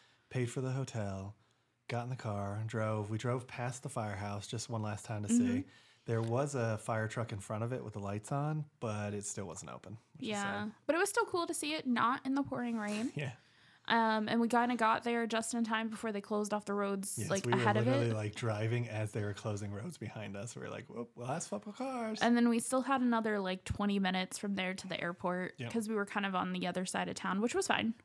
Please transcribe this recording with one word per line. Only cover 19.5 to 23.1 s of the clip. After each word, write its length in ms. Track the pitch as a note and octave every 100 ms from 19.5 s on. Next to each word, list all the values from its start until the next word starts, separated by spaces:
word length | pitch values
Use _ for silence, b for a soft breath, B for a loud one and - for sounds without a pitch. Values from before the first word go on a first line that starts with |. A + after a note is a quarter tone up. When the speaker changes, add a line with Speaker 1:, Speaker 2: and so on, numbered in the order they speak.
| G2+ G2+
Speaker 1:
roads 240 | G2+ E3+ D3+
behind 380 | G#2+ A2+ G2+ G2+
us. 180 | A#2
We 80 | C3
were 60 | B2
like, 200 | G#2 -
"Whoop, 220 | A2 A#2 -
last 340 | B2 D#3+ -
couple 220 | G3+ G#3
cars." 480 | G3+ C4+ B3+ A3 G#3+
Speaker 2:
And 140 | A#3 A#3+
then 120 | A#3
we 100 | A#3
still 220 | - C4
had 180 | B3+ C4+
another, 400 | B3